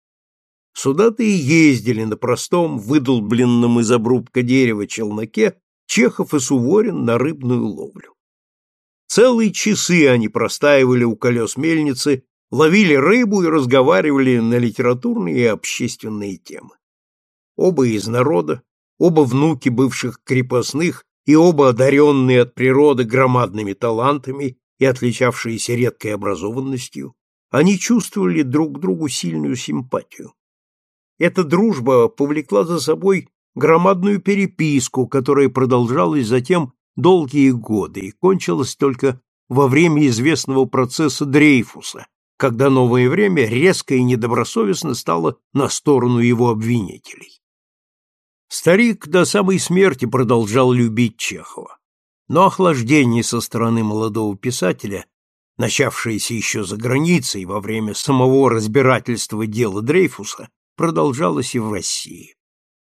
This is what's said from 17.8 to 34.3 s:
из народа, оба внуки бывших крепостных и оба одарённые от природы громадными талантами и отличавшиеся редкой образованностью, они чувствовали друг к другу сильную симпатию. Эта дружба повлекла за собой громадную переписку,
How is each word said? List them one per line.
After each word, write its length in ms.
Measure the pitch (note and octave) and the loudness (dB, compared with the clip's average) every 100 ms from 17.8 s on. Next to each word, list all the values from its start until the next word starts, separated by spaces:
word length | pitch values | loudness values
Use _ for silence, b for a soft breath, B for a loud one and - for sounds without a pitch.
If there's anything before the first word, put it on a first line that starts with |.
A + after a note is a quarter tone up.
| B2 | 0
из 200 | G#2+ G2 | 0 -4
народа, 560 | A#2 B2+ E3+ D#3 C3+ _ _ _ - | -2 0 0 -2 -6 _ _ _ 0
оба 240 | E3+ D#3 | 2 4
внуки 460 | C#3 B2+ D#3 C#3+ C#3 | 2 2 0 0 -4
бывших 540 | A#2 C3 - B2 - | 0 -2 -2 -10 -10
крепостных 800 | - B2+ B2+ B2+ A2+ C#3 F3 - _ _ | -4 -2 0 -2 -2 -4 -4 -6 _ _
и 100 | - | 2
оба 360 | D3+ F3 D3 C3+ | 4 6 6 4
одарённые 720 | A#2+ C3 C#3 D3 C#3 B2+ B2 | 4 2 4 4 4 2 4
от 120 | A#2+ | 2
природы 500 | - B2+ C3 D3 B2+ | 0 0 4 4 2
громадными 680 | A#2 B2+ C3 B2 A#2 G#2 G#2 | 0 2 2 2 0 -4 -8
талантами 880 | G2 A#2+ A2+ C3 D3 C3 C3+ C#3 - _ - | -4 -4 -2 -2 -2 -6 -10 -10 -10 _ -2
и 60 | |
отличавшиеся 880 | C3+ B2+ A#2+ A2 B2 A#2+ A#2 A2+ - | 0 0 -2 0 -2 -2 -8 -8 -6
редкой 400 | A#2+ A#2+ - G#2+ | -2 -2 -4 -8
образованностью, 1000 | G#2 G2+ F2+ G2 B2 C3+ C3 - C#3 C3+ _ _ _ _ | -6 -6 -6 -6 -8 -8 -8 -10 -16 -16 _ _ _ _
они 280 | B2+ F3 G3 | 2 2 2
чувствовали 640 | - A#3 - G#3 F#3 E3 | 0 -2 -2 -4 -2 0
друг 340 | C3+ D3 D#3 C#3+ | 0 -2 -2 -4
к 40 | |
другу 280 | F#3 F3+ D3+ | -6 -4 -6
сильную 480 | - E3+ D#3+ D3 B2+ | -6 -6 -6 -6 -6
симпатию. 800 | - D3+ B2+ - - - - _ _ _ _ _ _ _ _ - | -6 -8 -6 -8 -8 -20 -20 _ _ _ _ _ _ _ _ -4
Эта 260 | E3+ F3 | -2 0
дружба 640 | D#3+ E3+ A3+ D#3 B2 C3 A#2 | 0 2 2 0 2 4 2
повлекла 560 | - C#3+ D3+ D3 G3+ | 0 -4 -4 -2 -2
за 140 | F3 E3+ | 0 -2
собой 500 | C3 D#3+ F#3 F#3+ - _ _ | -2 -2 0 -2 -4 _ _
громадную 640 | - D#3 E3 F#3 F#3+ G3 G3+ | -2 2 4 2 0 0 -2
переписку, 840 | - | -2